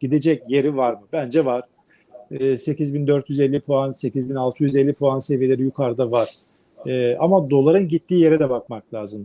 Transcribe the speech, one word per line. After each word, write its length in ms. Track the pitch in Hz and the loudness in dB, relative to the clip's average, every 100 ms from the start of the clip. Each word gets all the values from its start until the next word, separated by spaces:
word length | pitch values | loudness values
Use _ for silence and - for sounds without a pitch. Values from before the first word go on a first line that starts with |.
gidecek 420 | 131 147 156 151 117 | -2 0 2 0 0
yeri 280 | 139 139 135 | 0 0 0
var 160 | 123 | -2
mı? 100 | 107 - | -2 -6
Bence 320 | 160 127 151 | -6 -2 0
var. 180 | 135 123 - _ _ _ _ - - | 0 -2 -6 _ _ _ _ -20 -14
Ee, 260 | 143 135 127 | -4 -2 -2
sekiz 380 | - 147 147 | -4 -4 -2
bin 120 | 143 143 | -2 0
dört 240 | 143 - | 0 0
yüz 100 | 143 | 0
elli 200 | 139 139 | 0 0
puan, 320 | 143 135 135 | -2 -2 -2
sekiz 380 | 127 123 135 127 | -4 -6 -4 -6
bin 40 | |
altı 280 | 135 127 - | -2 -4 0
yüz 140 | 143 139 | 0 2
elli 160 | 139 | 2
puan 260 | 139 139 135 | 2 0 0
seviyeleri 440 | - 131 131 127 | -2 0 0 0
yukarıda 480 | 131 - 131 117 120 | -2 -2 -4 -2 0
var. 180 | 120 107 - _ _ _ - - | 0 -2 -6 _ _ _ -14 -6
Ee, 300 | 127 120 123 | -2 0 0
ama 340 | 165 190 139 | 2 2 2
doların 380 | 139 143 190 175 | 4 4 4 2
gittiği 320 | 165 - 180 | -2 0 4
yere 200 | 160 156 | 4 4
de 100 | 139 | 2
bakmak 440 | 120 - 113 - | -2 -6 -16 -12
lazım. 300 | 113 101 104 | -12 -10 -12